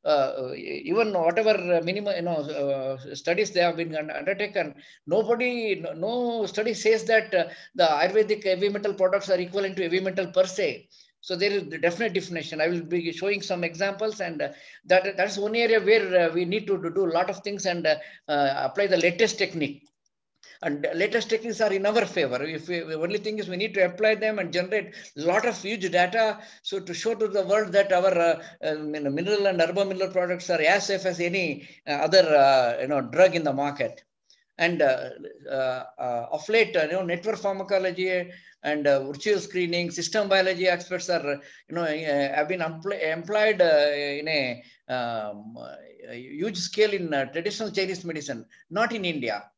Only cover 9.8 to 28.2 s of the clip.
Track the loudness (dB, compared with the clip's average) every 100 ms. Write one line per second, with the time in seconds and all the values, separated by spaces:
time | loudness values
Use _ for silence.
9.8 | 0 0 0 -2 0 2 2 2 -2 -2
10.8 | _ _ _ _ -8 0 0 0 -4 0
11.8 | 0 0 -2 -2 -4 -8 -8 0 0 0
12.8 | -2 -2 -2 -4 -2 -2 -4 -4 -4 -2
13.8 | -4 -2 -4 -4 -8 -4 -8 -8 -20 -20
14.8 | 4 4 4 -2 -2 0 -2 0 4 4
15.8 | 6 4 6 4 4 2 0 -2 0 -2
16.8 | 0 0 0 2 0 -4 -8 -4 -2 0
17.8 | 2 2 -2 -18 -2 2 2 2 -2 0
18.8 | 2 4 4 4 0 2 -2 -2 -4 -6
19.8 | _ _ _ _ _ _ -20 -10 -6 -4
20.8 | -4 -2 0 0 -2 -4 -4 -2 0 2
21.8 | 2 0 0 -2 -2 -2 -4 -8 -6 -8
22.8 | -6 -4 -4 -4 -4 -6 -6 -4 -4 2
23.8 | 2 4 2 2 0 -2 -2 -2 0 -2
24.8 | -4 -16 -18 -4 0 2 0 -4 -6 -4
25.8 | 0 2 2 2 0 -2 -14 -14 -8 -8
26.8 | -8 -4 -4 -2 -2 0 2 2 4 2
27.8 | 4 4 4 4